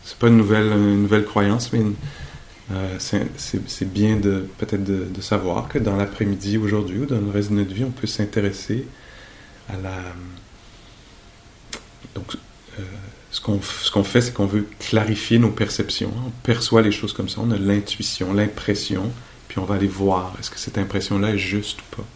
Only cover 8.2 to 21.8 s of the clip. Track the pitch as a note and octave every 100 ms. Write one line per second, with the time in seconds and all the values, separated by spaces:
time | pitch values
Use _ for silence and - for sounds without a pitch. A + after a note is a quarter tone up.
8.2 | G2+ A2+ G2+ G2 - A2+ C3+ - - -
9.2 | - - - - - G2 F#2+ F#2+ F2+ F2
10.2 | F2+ F2+ - - - - - - - -
11.2 | - - - - - - - - - -
12.2 | F#2 - - - - - F#2+ F#2+ G2 -
13.2 | - - - G2+ - - - G#2 G2 B2
14.2 | A#2+ - G2 G#2 G#2 - - A2 G#2+ G#2+
15.2 | - A#2 A2+ - A2 - G#2 - G2+ G#2
16.2 | B2+ A#2+ - A#2 - A2+ A2 G2+ G#2 -
17.2 | G2 - A2+ G#2 G2 G2+ G2+ - G2+ -
18.2 | F2+ G2 G#2 - - G2+ - D2 G#2 B2
19.2 | - - - - F#2 G2+ G2 F#2 G2 F#2
20.2 | F#2 F#2+ G#2 - - - G2 G2 G2 G2+
21.2 | G#2 G2+ G2 G2+ G2+ -